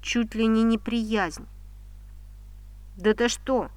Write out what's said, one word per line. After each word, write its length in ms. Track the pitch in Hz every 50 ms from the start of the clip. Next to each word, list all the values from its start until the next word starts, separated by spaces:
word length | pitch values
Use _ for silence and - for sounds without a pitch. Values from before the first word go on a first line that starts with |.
| -
чуть 320 | - - 240 233 220 -
ли 120 | 220 226
не 180 | 226 226 220 226
неприязнь. 800 | 226 226 220 - - 226 240 220 220 220 214 190 170 156 - - - - - - - - - - - - - - - - - - - - - - - - - - - - - - - -
«Да 180 | 196 180 220 214
ты 140 | 208 240 240
что? 400 | - - - - 269 247 180 - -